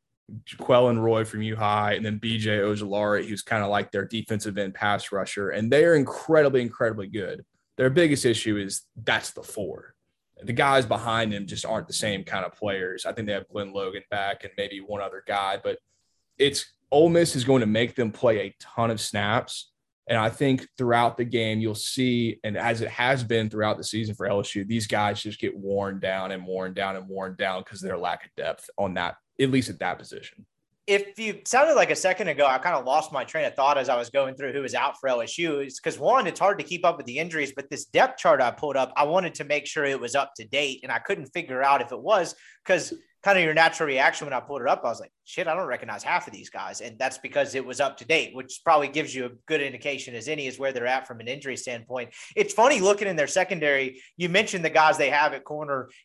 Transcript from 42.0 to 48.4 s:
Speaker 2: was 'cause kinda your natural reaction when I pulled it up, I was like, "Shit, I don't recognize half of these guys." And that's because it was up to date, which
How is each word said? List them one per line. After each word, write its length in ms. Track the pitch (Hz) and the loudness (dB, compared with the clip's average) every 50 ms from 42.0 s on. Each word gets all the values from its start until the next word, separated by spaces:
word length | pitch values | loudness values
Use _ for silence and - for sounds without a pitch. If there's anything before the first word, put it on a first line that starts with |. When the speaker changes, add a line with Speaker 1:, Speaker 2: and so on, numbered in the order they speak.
Speaker 2:
was 340 | 127 180 220 196 170 - - _ - - - _ - | 0 2 2 2 2 -2 -6 _ -20 -20 -20 _ 0
'cause 300 | - 185 160 135 - 113 - _ _ _ _ - | 0 0 2 0 -4 -10 -14 _ _ _ _ 2
kinda 180 | 196 202 185 | 4 4 4
your 100 | 170 160 | 4 4
natural 360 | 151 160 165 165 160 - 165 143 | 4 6 4 4 4 0 -2 -2
reaction 380 | 135 131 143 165 165 - 165 | 0 2 2 2 2 0 -8
when 60 | 143 | -6
I 60 | 135 120 | -6 -6
pulled 240 | 117 - 143 131 | -6 -6 -8 -4
it 60 | 120 139 | 0 0
up, 160 | 185 190 - | 0 0 0
I 40 | 120 | -6
was 120 | 113 107 | -6 -6
like, 100 | - - _ _ _ | -10 -20 _ _ _
"Shit, 240 | - - - - 160 | -12 -8 -6 -4 -2
I 60 | 160 | -2
don't 120 | 185 185 | -2 -2
recognize 380 | 143 123 - 131 113 104 101 - | -4 -6 -8 -8 -10 -10 -8 -4
half 240 | 135 170 170 - - | -2 -2 -2 -2 -4
of 40 | |
these 180 | 107 92 85 - | -16 -18 -18 -14
guys." 300 | - 95 98 92 101 - | -12 -10 -10 -10 -10 -12
And 160 | 107 120 113 113 | -12 -12 -6 -4
that's 180 | 127 139 - - | -4 -4 -4 -6
because 380 | - - - 147 139 120 123 | -10 -4 0 0 0 0 -2
it 100 | 135 123 | -6 -6
was 140 | 120 127 - | -4 -2 -2
up 160 | 143 135 - | -2 -2 -2
to 80 | - 120 | -6 -2
date, 280 | 120 160 156 120 107 | 0 0 0 0 -2
which 280 | - 127 | -8 -12